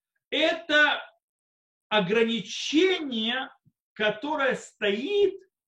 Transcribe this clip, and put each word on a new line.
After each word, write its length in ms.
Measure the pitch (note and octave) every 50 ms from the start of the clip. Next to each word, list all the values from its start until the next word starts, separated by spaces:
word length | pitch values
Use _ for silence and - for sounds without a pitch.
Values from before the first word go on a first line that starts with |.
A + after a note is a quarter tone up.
| _ _ _ _ _ _
Это 720 | - C#4 D#4 E4 E4+ E4 - - D4 D4+ D4+ C#4+ C4 - - - _ _ _ _ _ _ _ _ _ _ _ _ _ _ _ -
ограничение, 1600 | G#3+ G#3+ F#3+ E3+ G#3+ A#3 A3+ A3+ A#3 A3+ - - - - - - C#4 D4+ F4+ F#4+ F#4 F#4 D#4 C4+ A#3+ A3+ A3 A3+ B3 C4 C4+ C4+ - _ _ _ _ _ _ _ _
которое 600 | - - G#3+ G#3 G#3 - D4 D#4 D4 C#4 B3+ A3
стоит 800 | F3+ - - _ - G#3+ G#3 G3+ A3 C4 E4+ G#4 G4+ G4+ - - - - _ _ _ _